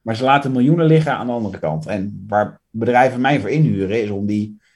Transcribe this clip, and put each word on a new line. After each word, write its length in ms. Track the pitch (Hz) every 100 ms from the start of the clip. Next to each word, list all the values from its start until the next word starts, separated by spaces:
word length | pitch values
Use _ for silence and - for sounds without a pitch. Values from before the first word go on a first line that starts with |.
Maar 140 | 113 110
ze 80 |
laten 280 | 131 139 135
miljoenen 340 | 123 131 170 160
liggen 280 | 156 147 123
aan 80 | 120
de 60 |
andere 280 | 120 104 90
kant. 260 | 78 80 78
En 400 | 101 101 98 101
waar 320 | 104 104 - _
bedrijven 520 | 110 120 123 131 120
mij 180 | 120 95
voor 100 | 98
inhuren, 540 | 147 139 98 95 117
is 60 | 104
om 160 | 98 104
die, 320 | 104 107 - _